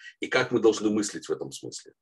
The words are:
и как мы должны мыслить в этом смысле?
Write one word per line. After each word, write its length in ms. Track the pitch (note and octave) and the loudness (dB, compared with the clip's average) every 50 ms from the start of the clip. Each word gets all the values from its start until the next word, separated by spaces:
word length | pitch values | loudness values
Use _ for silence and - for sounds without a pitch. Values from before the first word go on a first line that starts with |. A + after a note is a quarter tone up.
| - - - - | -20 -20 -14 -10
и 60 | - | -4
как 260 | - - B2+ B2 - | 0 0 0 2 2
мы 80 | B2 A2+ | 2 4
должны 300 | G#2 A2+ G#2+ - G#2 G#2+ | 6 6 4 4 2 2
мыслить 380 | G#2+ A2 G#2 - - - - - | 2 2 0 -2 -4 -6 -6 -6
в 40 | |
этом 200 | D#2 - - C#2 | -6 -4 -6 -10
смысле? 400 | C2+ - - - - - - - - _ | -12 -12 -12 -12 -12 -14 -16 -18 -20 _